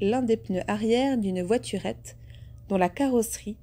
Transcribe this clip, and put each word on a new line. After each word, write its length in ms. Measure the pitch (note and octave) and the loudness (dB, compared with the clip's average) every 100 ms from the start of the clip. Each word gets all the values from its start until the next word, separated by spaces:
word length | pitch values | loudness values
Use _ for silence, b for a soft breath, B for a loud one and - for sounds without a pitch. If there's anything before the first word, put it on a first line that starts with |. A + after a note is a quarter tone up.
l'un 220 | G3+ B3+ | 0 2
des 140 | A#3+ A3+ | 2 0
pneus 260 | - F#3 - | 0 -4 -2
arrière 520 | G#3 A3 A#3 C4+ B3+ | -2 2 2 2 2
d'une 240 | G3 F#3 | 0 -2
voiturette 720 | F3+ B3 - F#3+ F#3+ - - - B B B B - | 0 0 0 -6 -6 -8 -12 -18 B B B B -2
dont 100 | F#3+ | 2
la 120 | F3+ | 2
carrosserie 680 | - C#4 A#3+ A3 - G#3 A3 | 2 2 2 0 -6 -10 -12